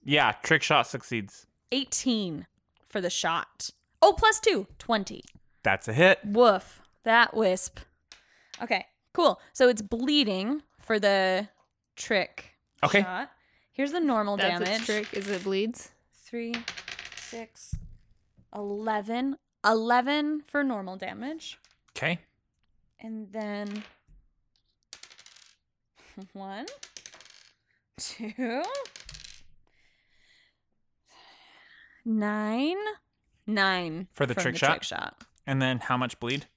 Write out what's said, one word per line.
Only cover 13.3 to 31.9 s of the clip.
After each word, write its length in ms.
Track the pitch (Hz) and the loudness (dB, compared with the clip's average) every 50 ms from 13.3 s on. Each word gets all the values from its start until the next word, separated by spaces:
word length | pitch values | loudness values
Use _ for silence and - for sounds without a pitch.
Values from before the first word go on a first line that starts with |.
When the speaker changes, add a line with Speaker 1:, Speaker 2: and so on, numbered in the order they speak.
| _ _ _ _ _ _ _ _ | _ _ _ _ _ _ _ _
Speaker 2:
Here's 200 | _ - 269 285 | _ -4 -4 -2
the 80 | 285 359 | -2 -2
normal 380 | 339 294 254 220 208 202 202 196 | 0 2 2 0 0 0 0 0
Speaker 3:
That's 220 | 196 185 175 175 | 0 0 0 0
Speaker 2:
damage. 100 | - 185 208 220 | -2 -2 -2 -2
Speaker 3:
its 80 | 226 | -2
trick, 280 | - 208 214 214 - - | -2 -2 -2 -2 -4 -6
is 140 | 202 196 202 | -8 -4 -4
it 160 | 202 185 185 | -6 -4 -2
bleeds? 460 | 196 196 190 208 226 240 - - - _ _ _ _ _ | -2 -2 0 -2 -2 -4 -8 -14 -18 _ _ _ _ _
Speaker 2:
Three, 400 | - - - - 233 233 233 233 233 233 - - - - - - - - - - - | -20 -20 -14 -10 -10 -8 -6 -8 -8 -8 -10 -12 -12 -14 -14 -14 -14 -16 -18 -16 -16
six, 580 | - - - 233 226 220 _ - - - - - - - - - _ _ _ _ _ _ _ _ - _ - | -16 -14 -14 -14 -16 -16 _ -20 -14 -12 -12 -12 -12 -14 -18 -20 _ _ _ _ _ _ _ _ -20 _ -14
eleven. 840 | 208 208 202 202 202 214 220 214 208 208 208 226 240 262 277 277 - _ _ _ _ _ | -12 -10 -8 -8 -6 -4 -4 -4 -4 -4 -4 -4 -2 -2 -2 -4 -6 _ _ _ _ _
Eleven 760 | 202 220 220 220 233 240 247 247 262 285 302 294 294 311 302 294 | 4 4 4 4 4 4 4 4 4 0 0 0 0 -2 -4 -6
for 160 | - - 285 285 | -4 -2 -2 0
normal 340 | 269 247 208 196 185 185 190 | 0 -2 -4 -6 -8 -10 -10
damage. 600 | 190 185 190 208 220 269 311 330 - - - _ _ _ _ _ _ _ _ - | -10 -10 -10 -10 -10 -10 -10 -12 -14 -16 -20 _ _ _ _ _ _ _ _ -4
Speaker 1:
Okay. 220 | - 156 175 170 - _ _ _ _ _ _ _ _ _ _ _ _ _ _ _ | -2 -2 -2 -4 -6 _ _ _ _ _ _ _ _ _ _ _ _ _ _ _
Speaker 2:
And 320 | - 226 220 220 214 196 | -14 -12 -12 -10 -12 -10
then 520 | 196 220 214 208 208 202 208 208 202 214 214 - _ _ _ _ - - _ _ _ _ _ _ _ _ _ _ _ _ _ _ - - - - - _ - - - - - - _ _ _ _ _ _ _ _ _ _ _ - - - | -10 -8 -8 -6 -6 -8 -8 -8 -10 -12 -12 -14 _ _ _ _ -20 -20 _ _ _ _ _ _ _ _ _ _ _ _ _ _ -20 -20 -20 -20 -20 _ -20 -20 -20 -20 -20 -20 _ _ _ _ _ _ _ _ _ _ _ -20 -20 -20
<laughs> 140 | 190 190 _ | -20 -18 _
one, 320 | 196 196 190 196 208 262 392 554 571 - - _ - - - - - - - - - _ _ _ _ _ _ _ _ _ _ _ - | -14 -14 -12 -12 -12 -12 -14 -14 -18 -20 -20 _ -20 -20 -20 -20 -20 -20 -20 -20 -20 _ _ _ _ _ _ _ _ _ _ _ -14
two, 680 | - - - - 233 220 220 - 254 233 226 262 320 403 523 571 539 - _ - - - - - - - - - - - - _ _ _ _ _ _ _ _ _ _ _ _ _ _ _ _ _ _ _ _ _ _ _ _ _ _ _ _ _ _ _ _ - - - - _ - - - - - - - - - - | -14 -14 -12 -12 -12 -12 -8 -6 -6 -4 -4 -4 -4 -4 -6 -8 -10 -10 _ -20 -20 -20 -20 -20 -18 -20 -20 -20 -20 -20 -20 _ _ _ _ _ _ _ _ _ _ _ _ _ _ _ _ _ _ _ _ _ _ _ _ _ _ _ _ _ _ _ _ -20 -20 -20 -20 _ -20 -20 -20 -20 -20 -20 -20 -20 -20 -20